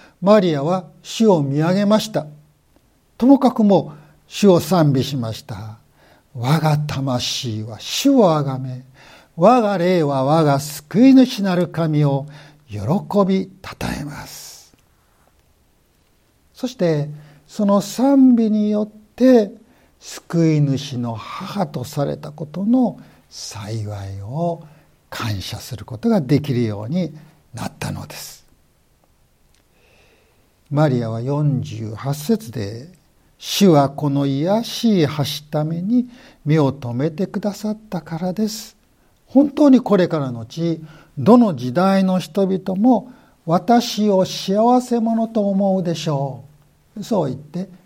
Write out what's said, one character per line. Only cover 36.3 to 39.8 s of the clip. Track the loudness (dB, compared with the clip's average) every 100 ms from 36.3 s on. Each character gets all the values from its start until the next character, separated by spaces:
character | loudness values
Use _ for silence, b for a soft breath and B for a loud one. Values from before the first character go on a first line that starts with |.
| B 0
目 | 2
を | 2
留 | -2 -6
め | -4 -4
て | -4 -6
く | -4
だ | -6
さ | -6 -8
っ | -8 -10
た | -12
か | -10 -8
ら | -6
で | -4 -4
す。 | -6 -16 _ _ _ _ _ _
本 | 2 2
当 | 4 6
に | 6